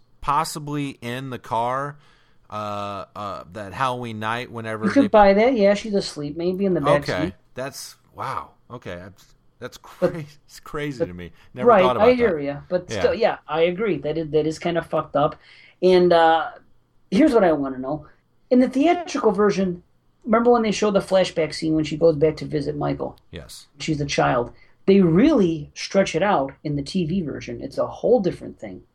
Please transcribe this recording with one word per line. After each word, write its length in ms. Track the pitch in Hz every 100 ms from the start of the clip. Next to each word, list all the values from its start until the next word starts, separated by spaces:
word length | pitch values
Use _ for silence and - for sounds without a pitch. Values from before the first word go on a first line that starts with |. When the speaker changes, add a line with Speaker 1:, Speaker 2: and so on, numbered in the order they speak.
| _ _
Speaker 1:
possibly 680 | - 143 160 165 147 147 139 -
in 280 | 120 123 135
the 80 | 120
car, 580 | - 117 120 131 143 147 _ _ _ _ _
uh, 560 | 107 104 101 101 98 - 95
uh, 280 | 101 73 71
that 200 | 101 98
Halloween 460 | 92 131 123 120 107
night 320 | 110 117 127
whenever 340 | 117 113 110 202
Speaker 2:
You 60 |
could 120 | 277 208
Speaker 1:
they 20 |
Speaker 2:
buy 260 | 214 202
that. 220 | 196 240 240
Yeah, 180 | 196
she's 220 | 202 226 202
asleep, 420 | - 151 147 160
maybe 280 | 175 185 196
in 80 |
the 80 | 165
back 280 | 139 147 143
Speaker 1:
Okay, 160 | 92 -
Speaker 2:
seat. 60 | - _ 123
Speaker 1:
that's, 400 | 135 - - - _
wow. 380 | - 123 110 - _ _
Okay, 260 | 123 104 87
that's, 300 | 98 95 _ _ _ _
that's 180 | 123 -
Speaker 2:
But 340 | - - 180
Speaker 1:
cra-, 60 | 170 147 -
<laughs> 100 | _
it's 140 | -
crazy 400 | - 151 147 120
Speaker 2:
but 60 | 87
Speaker 1:
to 60 |
me. 180 | 87 85 - -
Never 140 | 127 240
Speaker 2:
right, 120 | 220
Speaker 1:
thought 140 | 127 123
about 140 | 233
Speaker 2:
I 40 |
hear 220 | 247 226 156
Speaker 1:
that. 60 |
Speaker 2:
ya. 140 | 143 143 -
But 160 | 175 -
Speaker 1:
Yeah. 100 | 202
Speaker 2:
still, 140 | 311
yeah, 240 | 226 202 139 -
I 140 | 156
agree. 360 | 175 175 226 143
That 200 | 147 160
is, 120 | 156
that 140 | 151 151
is 140 | 156
kinda 220 | 175 170
fucked 320 | - 156 151 143
up. 200 | 151 - _ - - -
And, 320 | 185 180 180
uh, 380 | 170 165 160 143 - _ _ _ _ -
here's 220 | 190 311
what 100 | 226
I 80 | 180
wanna 260 | 151 135 127
know. 260 | 131 - - _ _ _ -
In 80 | 247
the 100 | 254
theatrical 640 | 262 320 349 311 - 220
version, 500 | 190 208 175 190 175 _ _ _ _
remember 280 | 240 226 240
when 100 | 240
they 100 | 220
showed 220 | 196 208
the 60 | 196
flashback 540 | - 190 180 - 151
scene 200 | - 160
when 100 | 156
she 140 | 151 151
goes 180 | 165 147
back 220 | 156 151
to 80 | 139
visit 300 | 147 143 147
Michael? 400 | 143 139 127 - _
Speaker 1:
Yes. 360 | 85 - - - 143
Speaker 2:
She's 200 | 160 143
a 40 | 143
child. 460 | - 147 127 123 - - _ -
They 140 | 196
really 680 | 175 170 302 269 175 160 147
stretch 400 | - - 196 190 160
it 60 |
out 320 | 202 160 139 -
in 120 | 156 143
the 80 |
T 220 | 139 185 156
V 160 | 190
version. 380 | 143 120 123 120
It's 180 | 139 -
a 80 | 120
whole 320 | - 196 240
different 400 | 175 143 - -
thing. 240 | 104 90 _